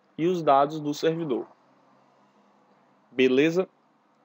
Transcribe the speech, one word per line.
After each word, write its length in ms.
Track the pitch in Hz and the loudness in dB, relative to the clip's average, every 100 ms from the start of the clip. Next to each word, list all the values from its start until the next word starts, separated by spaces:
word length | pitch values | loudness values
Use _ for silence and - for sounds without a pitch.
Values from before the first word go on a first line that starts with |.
| _ - | _ -4
e 100 | 165 | -2
os 160 | 180 | -2
dados 380 | 151 139 143 156 | 2 2 2 -2
do 140 | 147 | -8
servidor. 520 | 147 160 165 160 117 - _ _ _ _ _ _ _ _ _ _ _ _ _ _ _ _ | -2 -2 -2 -4 -6 -6 _ _ _ _ _ _ _ _ _ _ _ _ _ _ _ _
Beleza? 580 | 120 127 127 160 170 185 _ _ _ _ _ | 0 2 4 2 0 -6 _ _ _ _ _